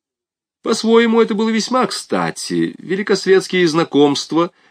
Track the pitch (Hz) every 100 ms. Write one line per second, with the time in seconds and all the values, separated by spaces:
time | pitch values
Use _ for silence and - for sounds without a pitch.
0 | _ _ _ _ _ _ - 233 220 226
1 | 233 226 220 208 226 220 202 254 220 -
2 | - 98 82 - - 87 82 - - 190
3 | 208 196 185 190 - 185 170 156 151 139
4 | 147 139 - 156 175 - _